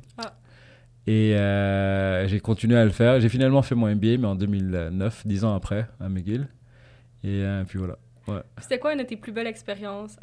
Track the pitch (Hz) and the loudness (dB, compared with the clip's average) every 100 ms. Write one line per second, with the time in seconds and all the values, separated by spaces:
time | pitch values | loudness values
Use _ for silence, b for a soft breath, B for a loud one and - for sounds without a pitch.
0 | - - 226 - - b b b b _ | -10 -14 -14 -14 -20 b b b b _
1 | - 110 107 104 101 101 98 98 98 98 | 0 2 4 4 2 2 2 2 0 0
2 | 95 92 98 101 - 107 110 120 110 92 | 0 0 0 -2 -2 0 4 6 6 4
3 | 117 127 113 127 131 139 127 120 110 104 | 4 6 4 4 4 4 2 2 2 2
4 | 110 123 107 95 101 98 95 90 82 92 | 2 2 0 0 0 0 -2 -2 -2 -2
5 | 104 - 107 98 110 98 - 101 113 - | -4 -4 -4 0 0 -2 -4 -6 -6 -8
6 | 95 95 90 120 139 - b b b b | -6 -6 -4 -4 -6 -12 b b b b
7 | b _ 98 98 98 98 92 92 90 - | b _ -6 -4 -2 -4 -6 -6 -8 -8
8 | _ _ - 101 - - - 254 294 294 | _ _ -10 -10 -10 -16 -8 -4 -2 -4
9 | 254 220 - 220 233 226 - 202 208 202 | -6 -10 -12 -8 -8 -10 -12 -12 -10 -12
10 | 214 - | -14 -16